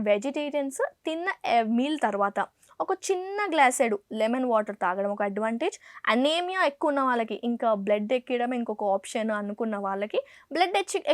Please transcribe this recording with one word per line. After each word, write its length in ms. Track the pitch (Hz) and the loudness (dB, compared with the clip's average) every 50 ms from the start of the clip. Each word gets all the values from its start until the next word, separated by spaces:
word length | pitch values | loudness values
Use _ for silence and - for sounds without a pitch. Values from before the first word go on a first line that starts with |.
| 220 214 | 2 2
వెజిటేరియన్స్ 720 | 208 208 208 277 277 311 294 294 269 294 277 277 269 - 494 605 - _ _ | 2 4 2 0 -2 -2 -4 -2 -2 -2 -2 -2 -2 -2 -4 -4 -4 _ _
తిన్న, 220 | 330 320 330 349 392 381 - - | -6 -4 -2 -2 -4 -4 -4 -2
ఏ, 100 | - 233 233 226 214 226 233 | 2 2 2 2 2 2 2
మీల్ 200 | 254 285 311 285 - 220 | 2 0 0 0 0 0
తర్వాత 320 | 202 202 202 202 202 - 190 - _ _ _ _ - _ | 2 2 0 0 0 -2 -4 -4 _ _ _ _ -8 _
ఒక 120 | 320 - 381 370 - - | -2 -2 -2 -4 -2 -2
చిన్న 320 | 381 359 370 381 392 415 415 392 320 | -2 -2 -2 -6 -4 -4 -2 0 4
గ్లాసెడు 440 | 311 277 254 262 - 269 226 208 - - _ | 4 4 4 6 4 2 0 0 -2 -6 _
లెమన్ 340 | - 220 214 220 240 262 254 | -4 -2 0 0 0 0 0
వాటర్ 320 | 254 233 214 214 214 202 - 202 | 2 2 2 0 0 -4 -2 -2
తాగడం 280 | 180 180 196 196 202 | -2 0 0 -2 -2
ఒక 120 | 202 208 208 | -2 -2 -2
అడ్వాంటేజ్. 520 | 202 196 208 220 220 233 233 302 381 - - - - - - - - | -2 -2 -2 -2 -2 -2 -2 -2 -4 -4 -6 -14 -20 -20 -8 -2 0
అనీమియా 540 | 220 233 262 294 311 339 359 359 381 381 359 294 | 2 4 4 2 2 0 -2 -2 0 2 2 0
ఎక్కువ 200 | 285 - 339 311 | 0 0 0 0
ఉన్న 100 | 285 277 269 262 | 2 2 2 2
వాళ్ళకి, 260 | 247 240 226 226 220 - - | 2 0 0 -2 -4 -4 -2
ఇంకా 300 | 240 240 226 - 226 220 | -2 -2 0 2 0 2
బ్లడ్ 400 | 202 196 208 208 208 208 214 262 | 2 2 2 2 2 2 0 -2
ఎక్కడం 400 | 254 247 - 254 240 240 240 262 247 | -2 -2 -2 -2 -2 0 -2 -2 -4
ఇంకొక 240 | 233 226 214 208 214 208 196 | -2 -4 -4 -2 0 0 0
ఆప్షన్ 360 | 202 - - - 240 214 220 214 208 | 0 -2 -4 -4 -2 -2 0 -2 -2
అనుకున్న 340 | 208 202 208 - 233 220 214 202 | -4 -4 -4 -4 -4 -2 -2 -2
వాళ్ళకి 440 | 202 196 196 196 202 220 - 440 554 - - - - _ | -2 -4 -2 -2 -4 -2 -2 -4 -4 -4 -12 -20 -18 _
బ్లడ్ 260 | 277 320 359 349 392 403 | 0 0 0 2 2 0
ఎచ్చి-, 280 | 392 - - 381 - - | -2 0 -2 -4 0 0